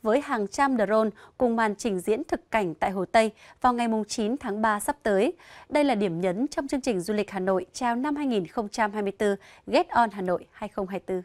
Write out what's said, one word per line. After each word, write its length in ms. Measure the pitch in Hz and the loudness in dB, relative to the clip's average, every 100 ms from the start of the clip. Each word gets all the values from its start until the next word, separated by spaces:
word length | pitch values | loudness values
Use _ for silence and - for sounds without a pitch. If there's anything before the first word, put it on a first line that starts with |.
với 180 | 220 247 | 2 2
hàng 280 | 285 247 202 | 2 -4 -2
trăm 280 | - 277 254 | 0 0 2
drone 340 | 196 220 220 - - _ | 2 2 2 -2 -20 _
cùng 180 | 254 226 | 0 2
màn 180 | 220 | 0
trình 260 | 196 240 185 | 0 -2 -2
diễn 240 | 180 226 | 0 -2
thực 260 | 302 - _ | 0 -6 _
cảnh 240 | 226 185 | -2 -2
tại 160 | - 190 | -2 -2
Hồ 140 | 196 | -2
Tây 260 | 180 226 220 - - - | 2 4 4 -2 -20 0
vào 120 | 254 | 0
ngày 160 | 240 233 | 2 0
mùng 160 | 220 | 0
chín 320 | 208 - 214 269 | -2 -2 -2 -2
tháng 260 | 247 208 | -4 -2
ba 180 | 220 208 | 0 0
sắp 160 | - 285 | -2 -4
tới. 300 | - 196 247 359 - - - | 0 2 2 -2 -16 -20 -2
Đây 160 | 294 | 2
là 100 | 294 | 2
điểm 260 | 220 202 165 | 2 0 0
nhấn 260 | 185 180 285 | -2 0 -2
trong 200 | - 277 | -4 -2
chương 120 | 285 | -2
trình 200 | 254 190 | 0 -2
du 140 | 175 | 0
lịch 160 | 214 202 | -2 -2
Hà 100 | 196 | -2
Nội 260 | 185 190 180 | 0 0 -2
chào 240 | - 247 233 | -4 -2 0
năm 200 | 294 294 | -2 -2
hai 100 | 285 | 0
nghìn 200 | 220 165 | -2 -2
không 220 | - 208 | -6 -6
trăm 240 | - 214 | -2 -2
hai 100 | 214 | 0
mươi 100 | 196 | -4
tư 240 | 196 208 196 - - - | 0 0 0 -6 -20 0
Get 220 | 240 - | 0 2
On 220 | 233 226 | 2 2
Hà 120 | 202 | 0
Nội 240 | 185 175 - | -2 -2 -4
hai 160 | - 208 | -14 -10
không 200 | - 190 | -8 -6
hai 120 | 190 | -8
tư. 220 | - 185 | -4 -6